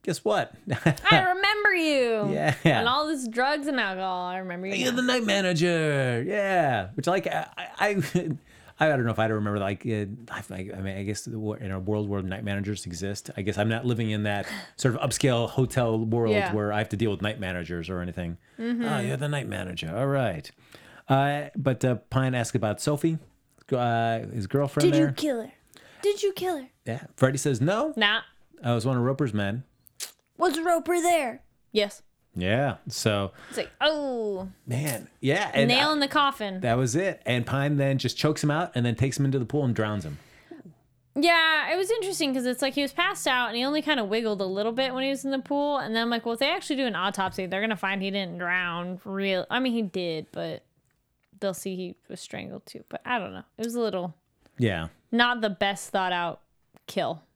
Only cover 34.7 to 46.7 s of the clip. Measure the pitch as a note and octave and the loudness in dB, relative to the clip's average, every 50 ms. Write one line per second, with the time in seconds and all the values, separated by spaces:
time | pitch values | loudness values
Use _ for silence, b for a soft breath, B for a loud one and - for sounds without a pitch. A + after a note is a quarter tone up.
34.7 | A#2+ B2+ D3 D3+ B2 G#2+ - - _ _ - C3 D3+ F#3+ G#3 - - C#3 - A#3+ | -2 0 0 -2 -2 -4 -8 -14 _ _ 0 0 2 2 0 0 2 2 4 4
35.7 | B3 C4 C#4+ D4+ D#4 D4 C#4 C4+ C#4 D4+ C#4+ C#4 C4+ - G#3+ G3+ F#3 F#3 F#3+ A#2+ | 4 4 4 2 2 0 0 2 2 2 2 2 0 -2 -6 -6 -4 -2 0 2
36.7 | A#2 B2 C3 A#2+ A2+ D#3+ F#3+ F#3+ D3+ - _ - B2 B2 A#2+ - C3 C#3 C#3 D3 | 2 4 2 2 2 0 0 0 -4 -4 _ 0 0 0 0 0 0 0 2 2
37.7 | D3 C#3 C#3 C#3 C3+ C3 - B2 - - - D3+ D3+ - - D3+ D3 D#3 F3 - | 2 2 2 2 2 2 0 -2 -2 2 2 2 2 2 0 0 2 0 -2 -2
38.7 | - B2+ A#2+ A#2+ A2+ - C#3 C3+ - - C#3 C3+ C3 C#3 A#2+ A2 - D3+ C#3+ B2 | -2 0 0 0 2 2 0 0 2 0 0 2 2 0 -2 0 0 0 2 2
39.7 | A2 A2 G#2+ G#2+ G#2+ G2+ E2 D#2 C#2+ - B B B B B B E4+ D4+ B F3 | 2 2 0 0 0 -4 -4 -6 -10 -12 B B B B B B -20 -20 B -20
40.7 | - _ _ _ _ _ _ _ _ C#4 D4 E4+ E4+ E4 D#4+ D#4+ D#4 D4+ C#4+ - | -20 _ _ _ _ _ _ _ _ 2 4 6 6 6 6 4 4 2 2 0
41.7 | D#4+ F4+ F#4+ F#4+ A4+ A4+ F#4+ G4 F#4 - D#4+ C#4 B3+ C4 A#3+ B3+ B3 B3 C#4 C4+ | 0 0 0 0 0 -2 -2 -4 -2 0 0 0 0 0 -2 -2 -2 0 -2 -2
42.7 | C4 C#4+ C#4+ C4+ - - F4 F#4+ G4+ - - D4+ C4 B3 B3 A3+ A3+ A#3 B3+ C4+ | 0 0 -2 -2 0 0 0 0 0 -2 0 0 2 2 0 0 -2 -2 -2 0
43.7 | D4 D#4 D4+ D4+ D4+ C4 G#3+ F#3+ G#3 A3+ A#3 A3 G#3 F#3+ G3+ F#3 F#3+ G3 G#3+ A3+ | 0 0 0 0 0 0 0 0 0 0 2 0 0 0 -2 -2 0 0 -2 0
44.7 | A3+ B3 C4+ C4 B3+ C4 C4 C#4 C#4 C4+ C4+ C4+ C4+ C4+ C4 - C#4+ C#4+ C#4+ D4 | 0 0 -2 0 0 -2 -2 -2 -2 -2 -2 -2 -4 -4 -2 -2 -2 0 0 2
45.7 | C#4+ C4+ - G#3+ A3 A3+ A3+ A#3 A#3+ A#3 A3+ A#3 A#3 A#3 C4+ C#4+ E4+ F#4 - - | 0 -2 -2 -2 -2 0 0 0 -2 -2 -2 -4 -2 0 0 0 0 -2 -2 -4